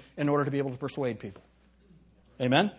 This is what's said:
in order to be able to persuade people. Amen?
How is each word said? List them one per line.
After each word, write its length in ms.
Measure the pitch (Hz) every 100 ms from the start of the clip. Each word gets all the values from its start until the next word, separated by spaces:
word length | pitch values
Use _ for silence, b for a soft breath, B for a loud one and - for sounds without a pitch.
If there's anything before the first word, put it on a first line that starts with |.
| B -
in 120 | 147
order 160 | 143
to 60 | 139
be 80 | 139
able 120 | 135
to 60 | 123
persuade 420 | 139 - 131 107
people. 240 | 104 95 - _ _ _ - - - _ _ -
Amen? 300 | 127 143 208